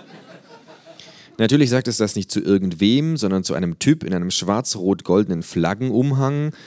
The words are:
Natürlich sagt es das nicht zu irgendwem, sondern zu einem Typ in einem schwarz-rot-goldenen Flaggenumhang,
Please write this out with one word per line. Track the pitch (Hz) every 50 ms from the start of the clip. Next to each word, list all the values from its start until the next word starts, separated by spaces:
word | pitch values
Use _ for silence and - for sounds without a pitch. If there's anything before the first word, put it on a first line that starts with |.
| - - - - - - - - - - - - - - - - _ - - - - - - - - - - -
Natürlich | 113 110 131 147 151 127
sagt | 120 127 127 -
es | 117
das | - 110 104 - 107
nicht | 95 -
zu | - 107
irgendwem, | - - 101 98 92 95 85 80 101 101 117 135 147 160 165
sondern | 151 113 101 95 95 90
zu | - -
einem | 78 92 87 82 -
Typ | - 135 156 160 -
in | - 92
einem | 90 87 90
schwarz-rot-goldenen | 90 - - 87 101 110 131 - - 107 90 92 98 87 - - 90 98 107 - 92 82
Flaggenumhang, | 85 - - - 80 80 98 104 127 131 110 113 127 143 139 131 139 135 143 147 147 151 151 - -